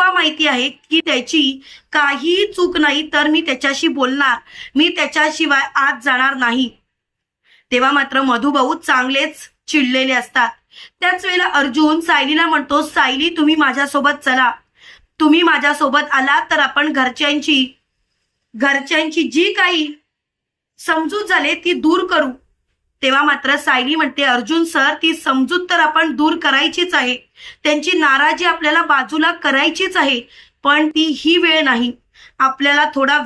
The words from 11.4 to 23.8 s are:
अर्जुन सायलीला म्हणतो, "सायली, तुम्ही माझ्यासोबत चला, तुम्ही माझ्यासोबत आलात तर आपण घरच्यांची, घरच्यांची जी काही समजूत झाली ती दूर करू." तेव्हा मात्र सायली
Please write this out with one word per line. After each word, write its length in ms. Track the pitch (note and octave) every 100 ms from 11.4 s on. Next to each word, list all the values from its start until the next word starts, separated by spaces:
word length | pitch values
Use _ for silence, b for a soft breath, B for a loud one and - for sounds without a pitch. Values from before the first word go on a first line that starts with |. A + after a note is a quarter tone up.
| F4
अर्जुन 540 | C#4+ C#4 B3 D#4 D#4+
सायलीला 480 | E4 D4+ C4+ D#4 E4
म्हणतो, 340 | D#4 C#4 C#4+
"सायली, 480 | D4+ - C4+ C4+ E4
तुम्ही 260 | E4 D4 D#4
माझ्यासोबत 680 | C#4 B3 C#4 C#4+ C#4 C#4+ C#4
चला, 260 | C4 B3 - _ B B B _ -
तुम्ही 220 | D#4 D#4+
माझ्यासोबत 680 | E4+ D4 C#4+ C#4+ C#4 C#4+ D4
आलात 340 | C4+ C4+ D4+ D#4+
तर 80 | D#4
आपण 340 | C4+ C#4 D4+
घरच्यांची, 720 | C#4 B3+ A#3 D4 D4 - C#4 C4 - _ _ _ _ _ _ _ A3
घरच्यांची 680 | C#4 C#4 C4+ D#4 D#4+ E4+
जी 300 | B3+ B3+ F#4+
काही 400 | G#4 F4+ E4+ D4 D4 _ _ _ _ _ _ _ -
समजूत 480 | - D#4+ D#4+ G4+ G4+
झाली 300 | F4 C#4+ E4+
ती 180 | F4
दूर 320 | C#4 D#4 F4 F4+
करू." 240 | F4 C#4 B3 _ _ _ _ _ _
तेव्हा 220 | C4 C4+
मात्र 320 | D4 C#4 C4+ C#4+
सायली 400 | D4 B3+